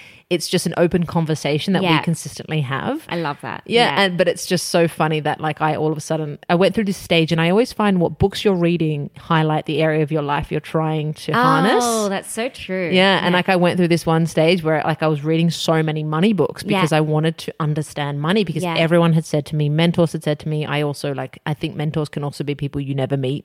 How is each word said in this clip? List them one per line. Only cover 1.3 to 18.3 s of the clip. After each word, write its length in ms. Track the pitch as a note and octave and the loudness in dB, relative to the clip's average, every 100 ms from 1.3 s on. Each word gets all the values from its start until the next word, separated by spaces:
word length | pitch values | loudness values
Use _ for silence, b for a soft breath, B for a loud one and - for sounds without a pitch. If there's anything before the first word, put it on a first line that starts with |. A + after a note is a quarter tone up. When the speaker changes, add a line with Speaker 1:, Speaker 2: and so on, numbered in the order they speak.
| D#3 C#3+ D3+ G3 | -2 -2 -2 0
Speaker 1:
that 100 | F#3+ | 0
Speaker 2:
Yeah. 160 | F#3 D#3 | 2 2
Speaker 1:
we 60 | |
consistently 560 | - D#3+ D3 - - D#3 | 0 -4 -6 -12 -6 -4
have. 440 | B2+ C3+ - D4+ - | -2 -4 -4 -6 -6
Speaker 2:
I 80 | E3+ | -6
love 220 | D#3 C#3+ | -6 -8
that. 220 | B2 - - | -10 -12 -2
Speaker 1:
Yeah, 200 | A3+ A#3 | 2 2
Speaker 2:
Yeah. 140 | D#3+ | 2
Speaker 1:
and, 140 | G3 F3 | 0 2
but 120 | F3+ | 0
it's 180 | - - | 0 -2
just 220 | F3+ - | -2 0
so 180 | F3+ E3+ | 2 2
funny 320 | - D#3 D#3 | 2 0 0
that, 220 | D3 - | -2 -2
like, 200 | D#3 D3+ | -4 -2
I 140 | D3+ | -2
all 160 | D#3 D#3 | 0 -2
of 80 | D#3 | -4
a 20 | |
sudden, 380 | - D#3+ D3+ D3 - | -4 -4 -4 -8 0
I 60 | |
went 180 | F3 F#3 G#3 | 2 4 2
through 80 | |
this 120 | G3+ F#3 | -2 -4
stage, 360 | - E3+ D#3+ | 0 2 4
and 80 | E3 | 2
I 100 | E3+ | 2
always 220 | G3 B3+ | 2 0
find 260 | - G#3 F#3 | 0 2 2
what 200 | E3 D3+ | 0 0
books 240 | G3 - | -2 2
you're 100 | G#3+ | 0
reading 560 | F#3 E3+ E3+ D#3+ D3 C#3+ - | 2 2 2 0 -2 -8 -14
highlight 480 | - E3 D#3 D#3 - | 0 2 2 0 -2
the 160 | D3+ | 0
area 220 | D#3 D#3 | 2 2
of 80 | D3 | 0
your 100 | D#3 | 0
life 300 | C#3+ D3 C#3 | -2 -2 -2
you're 80 | D3+ | -6
trying 540 | - E3 D#3+ D#3 D3+ | -4 -2 0 -2 -4
to 180 | D#3 - | -6 -2
harness. 500 | G#3+ B3+ C4 B3 G4+ | 2 4 4 4 2
Speaker 2:
Oh, 240 | A#3+ A3+ G#3 | 2 0 0
that's 220 | G3 - | -2 -6
so 180 | - B3+ | -6 -6
true. 420 | - - F#3 E3+ | -8 -8 -4 2
Speaker 1:
Yeah, 240 | F3+ F#3+ F#3 | 4 4 4
and, 80 | F3+ | 2
Speaker 2:
Yeah. 60 | F3+ | 2
Speaker 1:
like, 100 | F3 | 2
I 80 | F#3 | 2
went 200 | F3 F3+ | 2 2
through 120 | E3+ | 2
this 180 | E3 E3+ | 2 2
one 180 | D#3+ E3 | 2 2
stage 360 | - D#3+ F3+ | 2 4 2
where, 180 | D#3 D#3 | 2 0
like, 180 | - D3+ | -2 -2
I 60 | D#3 | 0
was 160 | D3+ | 0
reading 260 | D3+ E3 E3+ | 0 2 2
so 320 | - - D#3+ | 0 0 2
many 220 | D#3+ D#3 | 0 -2
money 280 | D3+ D#3 G3+ | -4 0 2
books 300 | F#3+ C#3 - | 2 0 -2
Speaker 2:
Yeah. 140 | - G3 | -2 0
Speaker 1:
because 140 | E3 | 2
I 80 | D#3 | 2
wanted 360 | D#3 D3+ D#3+ D#3+ | 2 2 0 -2
to 140 | - - | -10 -4
understand 640 | D3+ D3+ D3+ - C#3+ C#3+ | -2 -2 -6 -6 -6 -4
money 240 | D3+ | 0